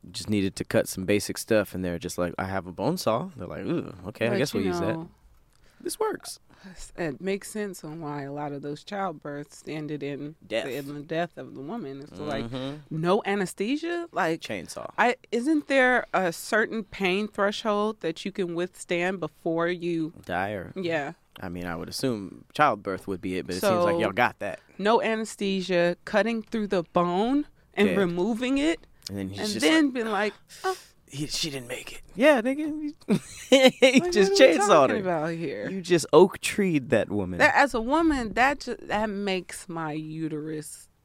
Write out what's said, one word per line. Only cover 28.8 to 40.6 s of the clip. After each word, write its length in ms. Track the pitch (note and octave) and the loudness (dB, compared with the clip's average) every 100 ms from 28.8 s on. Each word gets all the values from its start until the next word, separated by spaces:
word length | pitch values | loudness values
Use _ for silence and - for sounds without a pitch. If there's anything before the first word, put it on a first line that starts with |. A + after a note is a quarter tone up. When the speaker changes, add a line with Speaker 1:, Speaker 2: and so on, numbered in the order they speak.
| - - - | -6 -18 -10
Speaker 1:
And 100 | G3+ | -6
then 120 | - | -6
he's 100 | G2 | -4
Speaker 2:
and 80 | - | -4
Speaker 1:
just 140 | G3+ D4 | 2 4
Speaker 2:
then 200 | D#4+ C#4+ | 4 4
Speaker 1:
like, 80 | |
Speaker 2:
being 180 | B3+ A3+ | 2 -2
like, 220 | G3+ G#3+ - - - F#4 | 0 -2 -4 -20 -8 -4
"Oh." 100 | F#4 - _ _ | -6 -10 _ _
Speaker 1:
"He, 200 | C3+ D3 | -8 -6
she 220 | - E3 | -4 -4
didn't 200 | C#3 A#2+ | -6 -8
make 240 | B2 - | -10 -10
it." 80 | - - | -16 -14
Yeah, 280 | - C4+ C#4 | 2 4 6
nigga. 520 | A3+ C4+ D#4 D4+ D4+ D4 - | 2 -2 -4 -6 -8 -12 0
<laughs> 140 | G3+ - - - | 0 0 -18 4
He 520 | C4+ C4 - C4+ B3+ | 8 8 8 6 6
Speaker 2:
Like, 100 | F4+ | 4
Speaker 1:
just 220 | F4 G4 | 4 4
Speaker 2:
what 80 | G4 | 10
are 60 | - | 8
we 80 | E4 | 10
Speaker 1:
chainsaw 100 | - | 8
Speaker 2:
talking 280 | D#3 - A3+ | 8 8 4
Speaker 1:
her. 40 | |
Speaker 2:
about 300 | F#3 E3+ D#3 | 0 -2 -2
here? 360 | E3 E3 G#2 G#2 | -4 -6 -6 -6
Speaker 1:
You 100 | F#3+ | -6
just 240 | F3 F3 - | 2 2 8
oak 300 | D3+ F#3+ - | 8 8 6
treed 480 | - - G3 D#3 C3 | -6 0 2 2 2
that 200 | A#2 F#2 | 2 2
woman. 300 | G#2 F2+ F2+ | 0 -2 4
Speaker 2:
That, 160 | G3+ - | 4 6
as 180 | C#4 | 2
a 60 | A#3 | 2
woman, 520 | A3+ D4+ E4 C#4+ A3+ | 0 2 2 2 -2
that 260 | F#3+ B3+ C#4+ | 2 2 0
ju-, 160 | - A#3 | -6 -10
that 280 | - G3+ A3 | -4 -2 -2
makes 600 | G3 G3+ F#3+ F3+ - - | -4 -2 -4 -6 -16 -12
my 240 | E3 D#3+ | -8 -6
uterus 960 | D3+ D#3 D#3 D#3+ D#3 D3+ D#3 | -6 -8 -6 -6 -6 -8 -10